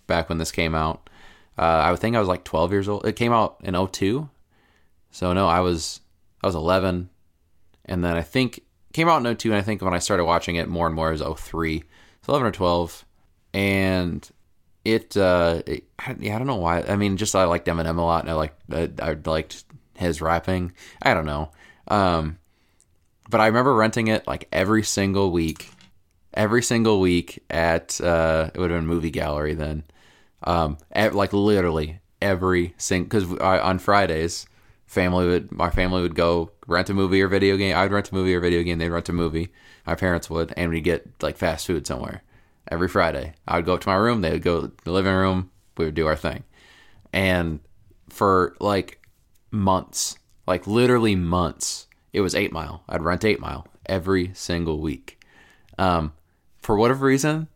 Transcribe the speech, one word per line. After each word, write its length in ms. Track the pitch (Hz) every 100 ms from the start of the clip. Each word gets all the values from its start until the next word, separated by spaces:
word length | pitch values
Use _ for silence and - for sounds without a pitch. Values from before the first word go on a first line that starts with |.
| -
back 240 | 85 82
when 80 | 82
this 140 | 80
came 240 | - 80 80
out. 340 | 78 - - - - - _ -
Uh, 40 |
I 260 | 82 80 78
would 100 | 90
think 160 | 110 117
I 40 |
was, 80 | 95
like, 160 | 87
twelve 280 | - 80 87
years 160 | 101 98
old. 160 | 104 110
It 80 | -
came 180 | 120
out 240 | 117 104 -
in 100 | - 90
oh 120 | 95
two. 420 | - 98 131 151 _ _ _ _ _ _ _ _
So, 240 | - 90
no, 140 | 92 92
I 140 | 87
was, 400 | 90 82 - - _ _ _ _
I 40 | 98
was 80 | 85
eleven. 540 | 82 95 92 90 90 _ _ _ _ _ _ _ -
And 180 | 90
then 120 | 87 85
I 60 |
think, 400 | 82 131 127 - - _ -
came 140 | - 165
out 120 | 156
in 40 | 120
oh 60 |
two, 180 | 110 113
and 60 | 104
I 40 |
think 200 | 98 101
when 120 | 92
I 60 | 87
started 260 | - 95 82
watching 300 | 85 - 85
it 100 | 82
more 180 | 85 82
and 100 | 80
more, 140 | 80
it 40 |
was 80 | 78
oh 120 | 71
three. 500 | 78 - 82 80 78 - - - _ -
So 60 |
eleven 140 | 143 117
or 40 |
twelve. 540 | 90 90 87 82 - - _ _ _ _
And 720 | 98 98 98 95 92 87 82 - _ _ _ _ _ 110
it, 300 | 110 - 101
uh, 440 | 92 90 85 82 -
it, 160 | - - -
I, 160 | - 101
yeah, 160 | 104 110
I 20 |
don't 100 | 135
know 80 | 110
why. 260 | 85 85
I 140 | - 101
mean, 200 | 101 92
just 180 | 104 95
I 80 | 90
liked 220 | 85 -
Eminem 300 | 82 82 85
a 40 |
lot, 220 | 85 82
and 80 | -
I 20 |
liked, 280 | 80 78 - -
I, 160 | 78 82 -
I 140 | 82 78 80
liked 380 | 80 78 - - - _ -
his 260 | 90 80
rapping. 520 | 80 85 95 92 87 - - -
I 120 | 135
don't 120 | 95 78
know. 260 | 73 76 - - _ -
Um, 500 | 104 95 82 78 82 _ _ _ _ _ _ _ _ -
but 100 | 113
I 80 | 110
remember 280 | 117 131 113
renting 320 | 110 117 110
it, 180 | 110 -
like, 200 | - -
every 320 | - 95 110
single 480 | 101 - 98 98 95
week. 380 | 85 80 - - - - _ _ _ _
Every 300 | - 107 120
single 360 | - 117 110 101
week 440 | 92 87 - - -
at, 500 | 82 82 82 - -
uh, 480 | 87 82 80 80 80
it 60 | -
would 120 | 90
have 80 | 85
been 60 | 80
Movie 240 | 85 80
Gallery 420 | 80 78 73 76
then. 300 | 78 76 76 - _ _ _ _ _
Um, 340 | - 85 78 73 - 101
e-, 140 | 104
like, 240 | 101 98
literally 640 | 101 104 101 87 78 76 87 _ -
every 520 | 101 90 92 90 87 -
sing-, 300 | - 92 87
'cause 300 | 107 87 90
I, 200 | 95 92
on 200 | 92 92
Fridays, 680 | - 101 92 80 85 - - _ - _ -
family 400 | 95 90 90 87
would, 240 | 87 95
my 180 | - 87
family 320 | 92 90 90
would 140 | 87 82
go 360 | 85 85 82 _ -
rent 220 | 87 92
a 40 |
movie 280 | 98 95 95
or 60 | 98
video 300 | 98 98 95
game. 180 | 98 85
I'd 140 | 98
rent 180 | 101 98
a 20 | 95
movie 180 | 92
or 60 | 90
video 240 | 87 85
game. 160 | 87 82
They'd 100 | 85
rent 200 | 85 85
a 40 |
movie. 380 | 85 82 80 90 _ - - -
My 80 | 85
parents 340 | 92 85 -
would, 240 | 80 80 -
and 140 | 85
we'd 100 | 82
get, 260 | 82 80 - -
like, 160 | 73 -
fast 300 | 87 80 -
food 180 | 80 67
somewhere. 380 | 65 - - _ _ _ _ -
Every 160 | 82 90
Friday, 460 | 101 85 71 80 - -
I 100 | 87
would 80 | 85
go 80 | 90
up 60 |
to 80 | 98
my 60 | 95
room. 260 | 117 117
They 100 | 85
would 100 | 82
go 180 | 90 85
to 100 | 71 -
the 80 | 82
living 220 | 92 95
room. 380 | 95 95 92 92 _ _ -
We 80 | 80
would 100 | 78
do 120 | 78
our 80 | 78
thing. 280 | 82 - - _ - - - - -
And 460 | 95 95 90 85 76 - - _ _ -
for, 460 | - 101 92 90 -
like, 400 | 104 98 - - - _ _ _ _
months, 640 | 107 95 92 - - - - _ _ -
like, 180 | 90 98
literally 480 | 110 123 123 113 95
months, 720 | 85 87 85 - - - - _ _
it 80 | 98
was 140 | 92 90
Eight 160 | 101
Mile. 300 | 82 76 - -
I'd 140 | 85
rent 240 | 80 87 110
Eight 140 | 95
Mile 260 | - - - _ -
every 440 | 95 90 95 90
single 460 | 92 - 87 82 78
week. 400 | 78 - - - _ _ - _ _ -
Um, 360 | 92 85 78 - _ _ _ _
for 140 | - 104
whatever 280 | 117 135 135
reason, 400 | 135 151 156 160